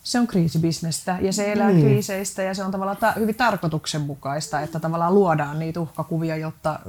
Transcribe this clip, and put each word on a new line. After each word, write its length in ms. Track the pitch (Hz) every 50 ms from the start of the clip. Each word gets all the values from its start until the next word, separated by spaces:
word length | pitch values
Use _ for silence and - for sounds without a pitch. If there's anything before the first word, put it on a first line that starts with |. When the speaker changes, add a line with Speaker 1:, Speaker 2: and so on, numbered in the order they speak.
| -
Speaker 1:
se 160 | - - 240
on 80 | 240
kriisibisnestä 920 | 220 - 185 170 160 - 160 160 165 156 - 170 165 151 - - 190 180 185
ja 120 | 190 190 190
se 180 | 214 202 208
elää 180 | 214 226 226 208
Speaker 2:
Niin. 140 | 190 165 147
Speaker 1:
kriiseistä 580 | - - - 202 - 196 190 202 - - 202 190
ja 100 | 190 190
se 100 | 202 190
on 80 | 190
tavallaan 260 | 190 190 190 196 202
ta-, 160 | - 233 214 - 196
hyvin 160 | 226 214 214
tarkoituksenmukaista, 1200 | - 247 226 202 170 - 160 160 151 - - - 151 147 143 143 - - 135 143 156 147 - 151 143
että 180 | 151 151 156 160
tavallaan 360 | 160 160 165 165 170 175 190
luodaan 440 | 202 196 175 156 151 147 143 147 156
niitä 200 | 165 160 160 175
uhkakuvia, 560 | 165 135 - 165 156 - 170 160 165 160 156
jotta, 420 | 156 156 160 - - - 156 151 - -